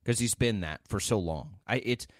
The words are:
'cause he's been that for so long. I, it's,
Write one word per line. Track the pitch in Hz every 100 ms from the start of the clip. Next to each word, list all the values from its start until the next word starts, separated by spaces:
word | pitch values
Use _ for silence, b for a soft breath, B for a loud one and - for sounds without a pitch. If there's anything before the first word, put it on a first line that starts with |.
'cause | - 117
he's | 117 -
been | 120 107
that | 80 76 -
for | 101
so | - 110
long. | 85 78 73 95 -
I, | 123
it's, | 120 123 -